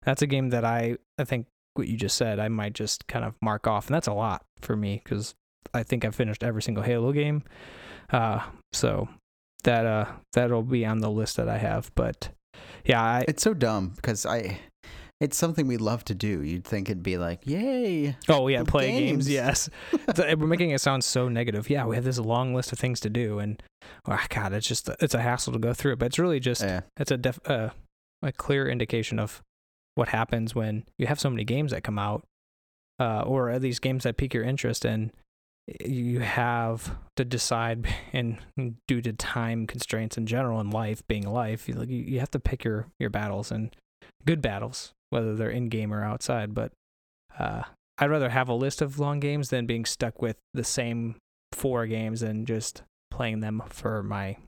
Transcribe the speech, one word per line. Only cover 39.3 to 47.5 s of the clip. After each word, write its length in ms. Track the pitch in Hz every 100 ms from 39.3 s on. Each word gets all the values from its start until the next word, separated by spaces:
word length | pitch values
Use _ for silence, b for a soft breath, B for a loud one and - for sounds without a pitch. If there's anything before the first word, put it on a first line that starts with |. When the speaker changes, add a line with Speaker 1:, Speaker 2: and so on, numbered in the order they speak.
| - 113 113 110
Speaker 1:
constraints 480 | 120 - 110 110 -
in 80 | 110
general 340 | 120 131 113
in 100 | 101
life, 360 | 107 110 107 -
being 240 | 107 101
life, 380 | 113 113 110 -
you, 60 |
like, 140 | 117 120
you, 140 | 123
you 160 | - 131
have 100 | 135
to 80 | 143
pick 240 | - 127
your, 240 | 120 107 110 _
your 120 | 120
battles, 420 | 104 104 101 104
and 220 | 110 110 - _ _ B _ 143
good 160 | 165
battles, 500 | 123 101 110 123 - _ _
whether 240 | - 110 107
they're 140 | 110
in-game 420 | 123 120 110 107
or 100 | 104
outside. 520 | 104 117 - 123 107
But, 180 | 107 110 _ _ _ _ _ _ -
uh, 240 | -